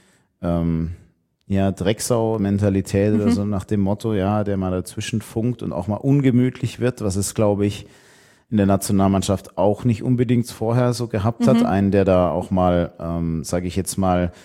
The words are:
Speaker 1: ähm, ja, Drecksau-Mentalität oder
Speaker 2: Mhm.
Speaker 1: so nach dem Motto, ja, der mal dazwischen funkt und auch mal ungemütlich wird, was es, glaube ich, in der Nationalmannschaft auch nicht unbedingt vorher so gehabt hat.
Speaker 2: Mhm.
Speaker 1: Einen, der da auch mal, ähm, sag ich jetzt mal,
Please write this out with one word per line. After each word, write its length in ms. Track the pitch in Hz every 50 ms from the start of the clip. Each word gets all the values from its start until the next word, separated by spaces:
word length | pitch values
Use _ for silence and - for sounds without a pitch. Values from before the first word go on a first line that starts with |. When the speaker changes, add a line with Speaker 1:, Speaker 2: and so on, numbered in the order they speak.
| _ _ _ _ _ _ _ _ 92
Speaker 1:
ähm, 500 | 87 85 85 85 85 82 82 85 82 85 - - _ _ _ _ _ _ _ _
ja, 240 | - 98 98 98 98 90
Drecksau-Mentalität 1400 | - 90 95 110 - - - 123 113 113 113 110 113 98 101 101 98 104 104 95 98 98 - - 98 101 107 107
oder 120 | 107 104
Speaker 2:
Mhm. 40 | - 233
Speaker 1:
so 120 | 98 101
nach 200 | 104 104 98 -
dem 160 | - 107 101
Motto, 340 | 98 95 104 - - 113 107
ja, 280 | 98 92 98 107 107 104
der 120 | 104 98
mal 140 | 98 92 92 90
dazwischen 480 | 90 87 - - - 101 - - 107
funkt 420 | - - - 117 110 123 120 - 101
und 100 | - -
auch 140 | - - 95
mal 80 | 104
ungemütlich 840 | - - 139 139 143 135 135 120 123 123 127 - - - 113 - -
wird, 220 | 113 127 123 - 107
was 140 | 101 90
es, 180 | 101 98 - -
glaube 320 | - 110 104 101 98 101
ich, 200 | 104 101 - - - - - _ _ - _ _ _ _ _ _ -
in 60 | -
der 100 | 104 98
Nationalmannschaft 920 | 98 98 95 - - 104 95 95 98 98 95 92 - 98 92 - - - -
auch 260 | 90 101 101 - -
nicht 180 | 123 110 101 -
unbedingt 460 | 131 127 120 127 117 123 120 117 -
vorher 440 | - - 113 110 117 127 123 123 120
so 140 | 113 123
gehabt 400 | 113 - 107 92 117 117 - 240
hat. 120 | 220 123 117
Speaker 2:
Mhm. 60 | 240
Speaker 1:
Einen, 240 | - 92 98 101 98 95
der 120 | 101 95
da 260 | 95 92 90 90 85
auch 200 | 73 90 82 -
mal, 420 | 98 92 90 90 87 87 87 - - -
ähm, 460 | - 85 85 85 85 82 82 80 71
sag 200 | - - 90 90
ich 120 | 90 -
jetzt 200 | 101 85 - -
mal, 360 | - 98 92 90 90 90 87 - - -